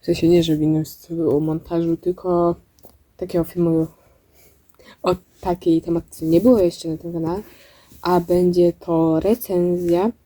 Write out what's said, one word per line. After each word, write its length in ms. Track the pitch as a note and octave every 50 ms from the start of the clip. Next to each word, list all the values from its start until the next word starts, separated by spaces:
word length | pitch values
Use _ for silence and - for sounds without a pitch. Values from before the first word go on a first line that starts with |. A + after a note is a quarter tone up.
W 40 | _
sensie 240 | - E3+ E3+ E3+ E3
nie, 140 | F3 F3
że 140 | E3 E3 D#3
w 60 | D3+
innym 240 | D3+ D#3 D#3 D#3 D#3
stylu 500 | - - - - - E3+ E3 E3 D3+ B2+
o 40 | D3
montażu, 560 | D#3 D#3 D#3 D#3+ - - F3 E3 E3+ E3 E3
tylko 600 | E3 - F3 F3+ F#3 - F#3 F3+ E3+ F3 E3+ E3+ - _ _ _ _ _ - _ _ _ _ _
takiego 280 | _ F#3 F#3 - F3 E3
filmu 420 | - - F3 F3 E3+ E3 D#3+ D#3+ E3 - _ _ _ _ _ _ _ _ _ _ _ _ _ _ _ _ _ _ - - _
o 140 | - F3+ F#3 F#3 _ _ _ _
takiej 420 | - F#3 F3 F3+ - F3+ E3 E3
tematyce 440 | - - E3+ E3+ - _ - - D#3+
nie 140 | D#3+ E3 E3+
było 200 | G3+ B3+ B3+ A3
jeszcze 280 | F#3 E3+ E3+ - - E3
na 80 | D#3
tym 160 | D#3 - E3+
kanale. 300 | E3+ E3+ D#3+ D#3+ F3 G3+ G#3+ - - - - - _ _ _ _ - -
A 180 | - F3 F3+ F3
będzie 520 | F3 E3+ F3+ F3+ F3+ F3+ F3 F3 F3 F3
to 480 | E3+ _ - - E3+ D#3+ D#3+ D#3+ D#3+ D#3+
recenzja 920 | E3 F#3+ A3+ A#3+ - - F#3+ F3+ F3 F3 F3 F3 F3+ E3+ E3+ F3 F#3+ A3+ - _ _